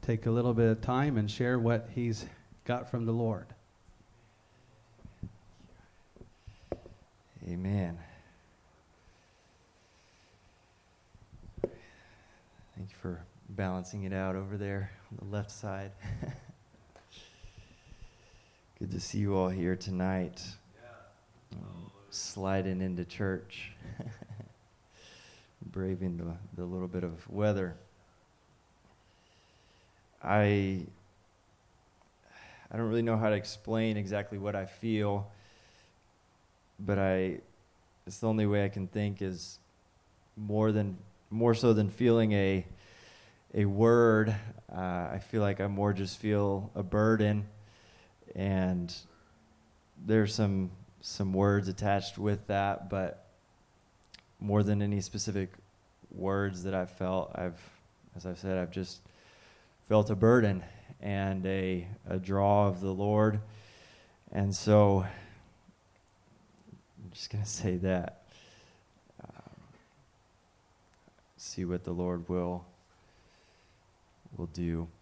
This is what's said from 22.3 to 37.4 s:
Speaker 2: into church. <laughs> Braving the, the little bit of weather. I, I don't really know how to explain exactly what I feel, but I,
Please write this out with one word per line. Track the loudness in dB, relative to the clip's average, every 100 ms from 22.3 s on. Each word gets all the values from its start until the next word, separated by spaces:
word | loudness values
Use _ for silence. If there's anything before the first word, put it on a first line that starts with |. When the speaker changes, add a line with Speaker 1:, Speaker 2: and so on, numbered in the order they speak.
| -4 -2 0 0 -2
Speaker 2:
into | -2 -4 -6
church. | -4 -4 -4 -8 -16 -16 -16 -16 -12
<laughs> | -12 -14 -16 -16 -18 -20 _ _ _ -20 -20 -20 -20 -20 -20 _ -12
Braving | -6 -4 -2 -4 -4
the, | -6 -10 -12 -10
the |
little | -6 -6 -4
bit | -4
of | -6 -8 -10
weather. | 0 0 2 -2 -6 -18 _ _ _ _ _ _ _ _ _ _ _ _ _ _ _ _ _ _ _ _ _ _ _
I, | 0 2 4 2 0 -2 -6 -16 -20 _ _ _ _ _ _ _ _ _ _ _ _ -20 -20 -20 -10
I | -4
don't | 0
really | 2
know | 2 2
how | 2
to | 0
explain | -2 -12 -4 0 0 0
exactly | -2 -4 -4 -6
what | -4 -4
I | -6
feel, | -6 -2 2 2 0 -4 -12 -20 -20 -20 -20 _ _ _ _ _ _ _ _ _ -10
but | -2 0
I, | 2 2 0 -4